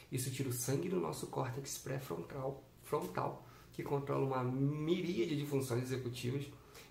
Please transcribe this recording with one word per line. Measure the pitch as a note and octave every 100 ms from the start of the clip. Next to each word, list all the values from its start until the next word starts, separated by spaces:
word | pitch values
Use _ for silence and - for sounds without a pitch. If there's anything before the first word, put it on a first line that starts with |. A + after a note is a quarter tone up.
| -
Isso | B2 -
tira | - C3
o |
sangue | A#2+ - C#3 F3+
do | F3+
nosso | D#3+ D3 -
córtex | C#3 B2+ B2 C#3 -
pré-frontal, | C#3 C#3 - - - C#3 C3 C#3 - -
frontal, | - D3+ F3+ - - - - - -
que | -
controla | C#3+ C#3+ C#3 C#3
uma | C3+ C3
miríade | B2 C3 C#3 D3+ D#3 F3+ E3+ G3 E3+ C#3+
de |
funções | C#3+ C#3 A#2+ A#2+
executivas, | B2+ B2+ A#2+ B2 A#2+ C#3 C#3 - - - -